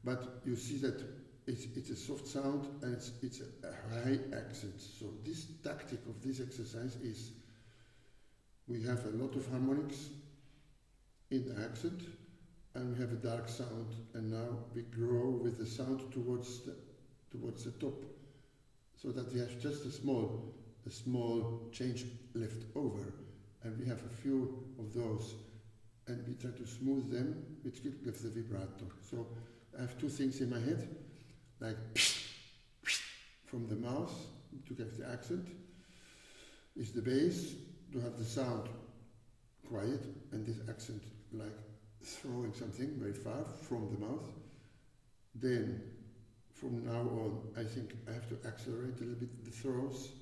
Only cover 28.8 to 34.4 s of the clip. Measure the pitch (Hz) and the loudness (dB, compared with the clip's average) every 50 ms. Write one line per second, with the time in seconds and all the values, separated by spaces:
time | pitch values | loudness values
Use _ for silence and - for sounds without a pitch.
28.8 | - 90 - - - - - 120 113 - - - - - - - - - - 127 | -8 -8 -8 -10 -8 -4 -2 -2 -2 -2 -4 -8 -8 -10 -14 -18 -18 -12 -4 -2
29.8 | 127 123 - - 156 143 - - 135 131 131 - 131 120 123 117 113 139 - - | -2 -2 0 0 0 0 2 4 4 4 4 4 2 2 4 4 4 4 4 4
30.8 | - - - - - - - - - - - - - - - - 117 113 107 110 | 2 -2 -4 -8 -10 -12 -14 -16 -16 -16 -18 -18 -20 -20 -8 -4 -2 -2 0 -2
31.8 | 113 - - - - - - - - - - - - - - - - - - - | -4 2 6 8 8 8 8 4 -2 -6 -10 -12 -14 -16 -18 -20 -20 -20 -20 -2
32.8 | - - - - - - - - - - - - - - - 120 117 107 107 107 | 2 2 2 2 2 -4 -10 -12 -16 -18 -20 -20 -10 -4 -2 -2 0 0 0 0
33.8 | 120 120 131 147 175 - - - - - - - | 2 2 2 2 2 0 -2 -4 -6 -8 -10 -12